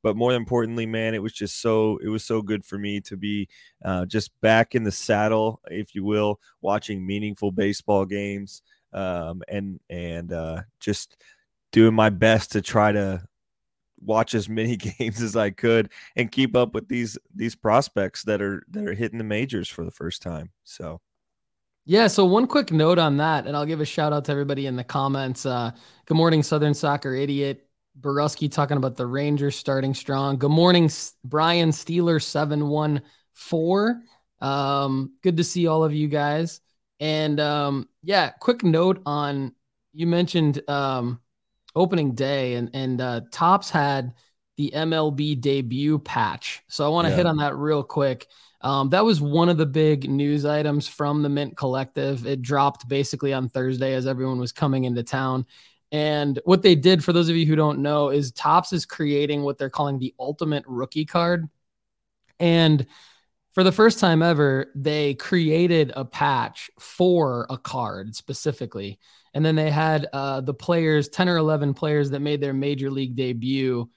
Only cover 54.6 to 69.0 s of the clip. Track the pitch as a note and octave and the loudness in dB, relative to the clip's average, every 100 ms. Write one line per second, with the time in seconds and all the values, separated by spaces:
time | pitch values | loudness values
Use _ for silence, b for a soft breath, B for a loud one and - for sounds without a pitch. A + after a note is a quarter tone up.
54.6 | D3 C3+ B2+ A#2+ A#2 C3+ C3 C3 B2+ b | 0 0 0 -4 -4 -4 -2 -4 -6 b
55.6 | b b _ D3+ D3+ D3+ C#3+ C3+ - F#3+ | b b _ -4 -2 0 -2 -2 4 6
56.6 | G3 D#3+ E3+ F#3 C#3+ E3+ E3 E3 D3+ D#3 | 6 6 6 4 4 2 2 2 2 4
57.6 | D3+ C#3+ C#3+ D3 C#3+ C#3+ C3+ - C#3+ E3 | 2 2 0 0 2 0 -2 -2 2 4
58.6 | - F3 - - D3 C#3+ D3 D3 C#3+ C3+ | 2 -4 -6 -4 0 0 0 0 -2 -4
59.6 | C#3 - C#3+ C3+ B2+ - C3 D3 D#3 C#3+ | -4 -2 -2 -2 -6 -6 -8 -4 -2 -4
60.6 | C3 B2 C3 D#3 D#3 F3 E3+ F3 D#3 - | -4 -8 -6 -6 -2 0 0 0 -4 -12
61.6 | _ _ _ _ _ _ _ - E3+ E3+ | _ _ _ _ _ _ _ -2 2 4
62.6 | D#3+ D3+ B2 b b b b _ _ - | 6 4 0 b b b b _ _ 2
63.6 | F#3 F#3 A3+ A3+ F#3 D#3+ E3+ D#3 C#3+ C3+ | 2 6 6 6 4 4 4 4 4 2
64.6 | - C#3+ C#3+ D3+ D3 C3+ - F3+ D#3 D#3+ | -2 -4 -2 0 0 -2 0 2 4 4
65.6 | F3 E3 C#3 C3+ B2 - C#3+ C3 A2+ - | 4 4 2 -2 -10 -2 0 0 -2 -8
66.6 | - _ - - F3+ F3 C#3+ A#2+ - C3 | -20 _ -10 0 2 4 2 -2 -6 -8
67.6 | - C3 A2+ F#2+ G#2 A2 - B2+ D#3 - | -8 -6 -6 -8 -12 -14 -12 -6 -6 -6
68.6 | B2 G2+ G2+ G2+ | -8 -10 -10 -12